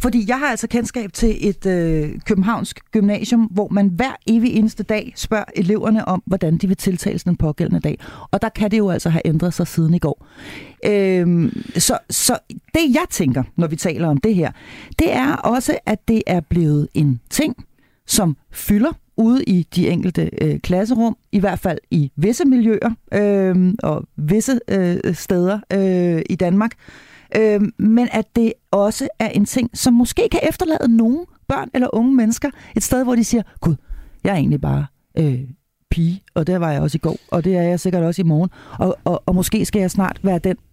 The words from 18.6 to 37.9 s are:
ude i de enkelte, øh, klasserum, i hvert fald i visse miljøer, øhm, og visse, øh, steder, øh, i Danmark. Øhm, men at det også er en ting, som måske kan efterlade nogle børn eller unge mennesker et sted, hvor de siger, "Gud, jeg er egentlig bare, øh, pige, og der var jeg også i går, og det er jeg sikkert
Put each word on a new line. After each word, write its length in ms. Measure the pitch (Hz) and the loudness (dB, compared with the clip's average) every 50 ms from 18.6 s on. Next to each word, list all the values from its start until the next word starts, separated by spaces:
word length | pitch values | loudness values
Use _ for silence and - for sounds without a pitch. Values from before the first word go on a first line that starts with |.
| - - 208 208 233 330 320 - _ _ _ | -2 2 2 2 2 0 -2 -4 _ _ _
ude 280 | - 226 226 247 262 - | 0 2 4 4 2 2
i 180 | - 190 180 160 - - | 2 2 0 0 0 0
de 140 | 180 175 - | 0 0 2
enkelte, 420 | 175 170 - 185 - 170 160 - - - | 0 0 -2 -2 -2 -2 -2 -2 -2 -2
øh, 200 | - 156 147 151 | -2 -2 -2 -2
klasserum, 560 | - - 180 180 208 214 254 226 233 226 - - _ _ | -2 0 0 0 0 0 0 0 0 0 -2 -4 _ _
i 60 | - 202 | 0 0
hvert 200 | 180 202 180 - | 2 0 0 -2
fald 200 | - 185 160 - - - | -2 -2 -4 -4 -4 -2
i 200 | - 165 143 135 - | 0 0 0 0 0
visse 280 | 143 156 208 240 - 349 | 0 0 0 2 2 2
miljøer, 460 | 277 262 247 220 226 220 - - 226 226 - _ - - | 4 4 4 4 4 2 2 0 -2 -4 -6 _ -4 0
øhm, 600 | 202 208 202 202 196 190 185 180 185 185 185 190 - | 0 2 2 2 2 2 2 2 4 4 2 2 0
og 260 | - - 151 - - - _ | -2 -2 -4 -4 -6 -10 _
visse, 440 | - 151 147 202 220 220 - 269 233 - - | -4 -2 0 0 0 2 0 -2 -2 -2 -2
øh, 460 | 190 196 185 175 175 - - - 175 | 0 0 0 0 0 -2 -2 -4 -4
steder, 460 | - - - 196 180 175 180 202 208 - - | -4 -2 -2 0 0 2 0 0 -2 -4 -4
øh, 500 | 185 196 190 190 185 180 180 175 170 160 - - | -2 0 0 0 2 2 0 0 0 -2 -2 -4
i 40 | 185 | -2
Danmark. 340 | 165 185 170 180 202 220 233 - - - - - - - - - - - _ - | -2 0 2 2 2 0 0 -4 -10 -20 -20 -20 -20 -20 -20 -20 -20 -8 _ 0
Øhm, 360 | 214 220 214 208 208 208 - - - | 2 2 4 4 2 0 -2 -2 0
men 300 | 196 214 220 240 247 - | 2 4 4 4 2 2
at 120 | - 220 214 - - | 0 -2 -4 -2 0
det 160 | 233 233 226 - - _ _ | 0 0 0 0 -4 _ _
også 380 | - 202 202 214 220 - 269 269 - - | 0 2 2 2 0 -2 -6 -6 -4 -4
er 100 | 220 214 | -4 -2
en 160 | - 226 208 | 0 0 0
ting, 260 | - - 262 233 - - | 0 0 -2 -2 -2 -4
som 200 | - - 254 240 | 0 2 4 4
måske 340 | 240 247 - - - 480 - | 4 4 2 2 0 0 0
kan 100 | - - - 311 | 0 0 0 0
efterlade 480 | - - 370 320 311 - - 240 226 | 0 -2 -2 -2 0 0 2 4 4
nogle 280 | 226 226 226 254 320 349 - _ _ _ - | 4 4 2 0 -2 -4 -8 _ _ _ -6
børn 200 | 269 277 269 254 - | -4 -4 -4 -4 -2
eller 200 | 262 247 - - | -2 0 0 0
unge 200 | 214 233 262 269 | 0 2 2 4
mennesker 360 | 254 220 220 233 - - 277 - - - - - | 4 2 2 0 -2 -4 -6 -6 -8 -12 -6 -4
et 60 | 226 | -4
sted, 220 | - - 262 254 262 | -2 0 0 0 0
hvor 100 | 247 247 | 2 2
de 100 | 233 220 | 0 2
siger, 180 | - - 233 202 - - - | 2 0 -2 -2 -4 -6 -4
"Gud, 140 | - 175 151 - - - - - - - - - - | -2 -2 -2 -2 -4 -10 -14 -14 -14 -16 -10 -4 -2
jeg 60 | 95 | 0
er 40 | 139 | 0
egentlig 240 | 160 135 - 147 139 | 2 2 2 0 0
bare, 260 | 147 - - 143 147 - _ _ _ _ - - | 0 0 -2 -2 -2 -6 _ _ _ _ -2 0
øh, 200 | 160 147 127 123 139 123 - _ _ _ _ _ _ - | 0 0 0 -2 -6 -10 -14 _ _ _ _ _ _ -4
pige, 320 | - 170 165 170 180 190 - _ - | -2 0 0 0 -2 -4 -8 _ -4
og 120 | 180 156 | -4 -2
der 120 | 175 180 175 | 0 0 0
var 140 | 170 160 | 0 0
jeg 100 | 147 143 | 0 0
også 140 | 151 147 - | 0 0 -2
i 20 | 156 | -2
går, 180 | - 160 - - _ _ | -2 -4 -4 -6 _ _
og 160 | - 170 156 | -2 -2 0
det 120 | 185 185 | 0 2
er 60 | 180 | 2
jeg 180 | 170 175 180 170 | 2 0 0 0
sikkert 220 | - 185 | -2 -2